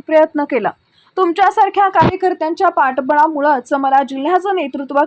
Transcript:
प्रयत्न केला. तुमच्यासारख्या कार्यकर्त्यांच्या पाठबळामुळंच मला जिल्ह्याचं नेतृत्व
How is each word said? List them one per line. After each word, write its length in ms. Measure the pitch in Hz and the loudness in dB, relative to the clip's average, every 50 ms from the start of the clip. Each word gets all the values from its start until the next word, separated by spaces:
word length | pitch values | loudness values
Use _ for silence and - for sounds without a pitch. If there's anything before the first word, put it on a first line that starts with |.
| - - | -4 0
प्रयत्न 360 | 311 311 311 311 - 294 285 | 2 2 2 2 0 -4 -4
केला. 260 | 294 294 254 190 175 - _ _ _ _ _ _ _ _ 370 | -2 -2 -2 -2 -4 -6 _ _ _ _ _ _ _ _ -2
तुमच्यासारख्या 720 | 370 339 320 392 392 370 381 - 415 392 392 392 403 381 | 0 0 2 2 0 2 2 2 0 0 2 0 0 2
कार्यकर्त्यांच्या 800 | - 381 320 - 370 370 370 370 349 - 320 311 339 - 381 349 | 2 2 2 2 0 0 -2 -2 -2 -2 -4 -6 -2 0 0 0
पाठबळामुळंच 1040 | 339 339 277 262 254 269 262 262 302 294 302 320 311 285 277 294 294 254 247 - 294 | 2 2 0 0 -2 -4 -2 0 2 2 2 2 0 0 0 0 0 0 -2 -4 -4
मला 300 | 277 277 269 262 269 277 262 | -2 0 2 2 2 0 0
जिल्ह्याचं 460 | 269 269 269 311 370 370 349 415 392 | -6 -6 -2 0 0 0 0 -2 -2
नेतृत्व 440 | 370 302 269 262 269 277 262 285 277 302 | -2 -4 -6 -6 -10 -10 -4 0 0 0